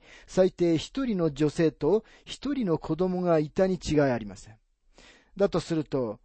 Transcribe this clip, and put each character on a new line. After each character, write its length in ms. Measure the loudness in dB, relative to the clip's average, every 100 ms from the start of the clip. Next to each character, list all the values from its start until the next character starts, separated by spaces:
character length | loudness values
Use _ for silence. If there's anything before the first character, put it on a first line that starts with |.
| -18 -20 -4
最 260 | 2 2
低 260 | 2 2 2
一 280 | -2 -6 -4
人 120 | 0
の 140 | -2
女 180 | 0 0
性 220 | 2 0
と 340 | 0 0 0 -2 -16 -18
一 280 | -12 -6
人 120 | -4 -2
の 120 | -2
子 180 | -2 -2
供 260 | 0 0
が 180 | 2 2
い 100 | 2
た 180 | 0 0
に 120 | 0
違 120 | 0 2
い 60 |
あ 160 | 2 0
り 80 | -6
ま 100 | -14
せ 140 | -20
ん。 60 | -20 _ _ _ _ -20 -20 _ -2
だ 140 | 0
と 100 | 0
す 160 | -2 -4
る 80 |
と、 360 | -2 -4 -4 -8